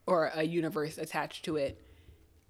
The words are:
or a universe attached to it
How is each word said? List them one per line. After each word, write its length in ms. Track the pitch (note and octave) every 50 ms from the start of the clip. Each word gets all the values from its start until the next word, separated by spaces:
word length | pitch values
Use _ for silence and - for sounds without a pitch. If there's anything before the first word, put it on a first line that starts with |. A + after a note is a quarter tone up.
| _
or 260 | - F#3 E3+ D#3 C3+ -
a 100 | D3+ D#3+
universe 540 | D#3+ E3+ E3+ D#3+ D#3 D3+ D#3 D3 D#3 D#3 -
attached 440 | - D#3 - D#3 D3 D3 - - -
to 120 | - D#3
it 240 | D3+ C#3 C3 G#2 - - - - - - - - - - - - - _